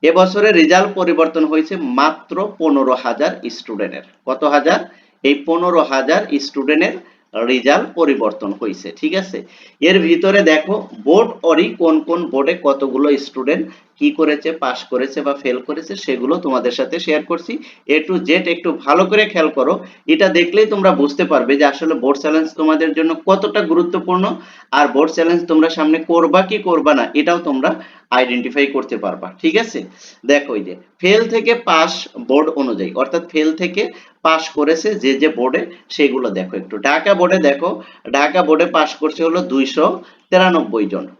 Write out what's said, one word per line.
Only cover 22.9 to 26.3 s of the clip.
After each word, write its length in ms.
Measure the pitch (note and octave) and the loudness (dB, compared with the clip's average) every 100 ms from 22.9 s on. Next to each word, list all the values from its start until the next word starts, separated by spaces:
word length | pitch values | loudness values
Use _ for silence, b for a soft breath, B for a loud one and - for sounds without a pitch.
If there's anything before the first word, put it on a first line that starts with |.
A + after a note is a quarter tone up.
| D3 | 0
জন্য 140 | D#3+ D#3+ - | -2 -2 0
কতটা 320 | F#3+ G3 - - | 0 2 -2 0
গুরুত্বপূর্ণ, 540 | E3+ F3 F#3+ F3+ F3+ G3 - B B B C3+ | 0 0 -2 -2 0 0 -4 B B B 0
আর 80 | C#3+ | 2
বোর্ড 160 | C3 D#3 D#3+ | 2 0 2
চ্যালেঞ্জ 240 | E3 E3+ E3+ | 2 2 2
তোমরা 180 | D#3 D#3+ | 2 2
সামনে 280 | D#3+ D#3 D#3+ D#3+ | 2 0 0 2
করবা 300 | E3+ E3 | 2 4